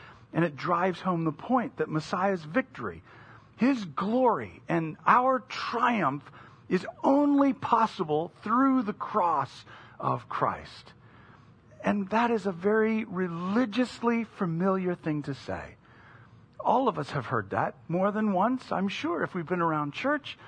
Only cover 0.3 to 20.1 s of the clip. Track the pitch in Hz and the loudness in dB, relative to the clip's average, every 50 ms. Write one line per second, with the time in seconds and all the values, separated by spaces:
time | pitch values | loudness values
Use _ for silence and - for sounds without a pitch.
0.3 | - 156 170 170 147 127 135 156 175 170 180 190 175 - - 185 180 170 165 160 | -2 -2 -2 -2 -2 -6 -2 -2 0 2 2 0 -2 -2 -4 -2 -2 0 -2 -2
1.3 | 147 - - - 247 254 220 147 - - 156 - 156 156 151 - - 180 185 202 | -4 -6 -4 0 0 0 0 -2 -4 -4 -4 -2 -2 -4 -2 -2 -2 0 0 0
2.3 | 196 180 156 151 165 254 262 - - - 120 101 85 82 - - - - - - | 0 -2 -4 -2 -2 -2 -2 -2 -8 -10 -8 -8 -8 -10 -18 -20 -20 -20 -20 -20
3.3 | - - - - - - 220 262 285 240 202 170 135 - 175 202 226 254 262 240 | -20 -20 -20 -20 -4 0 2 2 2 0 -4 -8 -6 -4 -2 0 2 4 4 4
4.3 | 208 151 113 95 - - - - 170 170 165 160 156 - - - 202 240 254 262 | 4 2 -2 -8 -12 -18 -6 -2 -2 -2 -2 -2 -6 -2 4 4 6 6 6 4
5.3 | 262 254 - - - - - - - 415 - 240 247 214 170 135 135 143 - - | 2 0 -2 -6 -10 -8 -6 -4 -2 0 0 2 2 2 0 0 0 -2 -8 -14
6.3 | - - - - - - - - 180 185 - - - - - 320 277 285 294 285 | -20 -20 -20 -20 -20 -20 -6 -2 -2 -2 -2 -4 -12 -2 2 4 4 6 6 4
7.3 | 285 277 277 277 254 - - - - 220 226 208 - - 185 151 151 151 165 170 | 6 4 4 4 2 0 0 2 4 4 4 2 0 -4 -2 0 0 0 -2 -4
8.3 | - - - 214 220 247 269 269 262 262 233 190 208 - - - - 214 180 170 | -8 -10 -4 0 2 4 4 4 4 2 0 0 -4 -6 -6 -2 0 2 2 4
9.3 | 160 143 135 - - - - - - - - - - - - 131 127 127 - - | 2 0 -2 -4 -8 -18 -20 -20 -20 -20 -20 -20 -16 -6 -2 -2 -2 -2 -6 -8
10.3 | - - 143 117 95 - - - - - - - - - - - - - - - | -4 0 0 0 0 -4 -10 -16 -18 -20 -20 -20 -20 -20 -20 -20 -20 -20 -20 -20
11.3 | - - - - - - - - - - - 190 202 208 196 185 214 220 240 233 | -20 -20 -20 -20 -20 -20 -20 -20 -20 -6 -2 -2 -2 -2 -2 0 0 2 2 2
12.3 | 240 220 175 202 180 165 175 208 214 220 220 220 220 220 220 - 185 180 185 175 | 0 0 0 -2 -4 0 0 2 2 4 2 2 0 -2 -4 -4 -4 -4 -4 -4
13.3 | 170 165 180 185 202 233 262 220 202 233 254 226 - - - 233 233 226 226 - | -4 -6 -4 0 0 0 0 0 0 -2 -2 -2 -2 -2 0 0 0 0 -2 -6
14.3 | - - 202 170 160 165 180 196 190 190 185 180 175 - - 170 151 151 139 147 | -4 -4 -2 -2 0 0 2 2 2 2 0 -2 -4 -4 -4 -4 -4 -2 -4 -6
15.3 | 139 - - - 92 85 - - - - _ - - - - - - - - - | -8 -8 -6 -8 -8 -8 -8 -12 -16 -20 _ -20 -20 -20 -20 -20 -20 -20 -20 -20
16.3 | - - - - - - - - 202 247 269 240 180 156 147 - - 147 123 - | -20 -20 -20 -20 -16 -4 0 2 2 4 2 2 0 -2 -6 -4 -4 -6 -4 0
17.3 | 131 117 101 95 92 107 143 - - - - - 160 180 190 202 202 214 214 214 | -2 -2 -2 0 -2 0 0 -2 -4 -10 -8 -4 -2 0 0 0 0 0 0 0
18.3 | 196 175 190 233 262 254 - - - 175 190 202 185 - - 311 - - 180 156 | 2 2 2 2 0 -2 -4 -4 -2 -2 -2 -2 -4 -4 -4 -4 -2 -2 -2 -2
19.3 | - 185 165 143 185 175 170 165 156 151 147 147 143 - - 262 | -2 -6 -2 -2 0 0 2 2 2 0 -2 -4 -6 -4 -2 0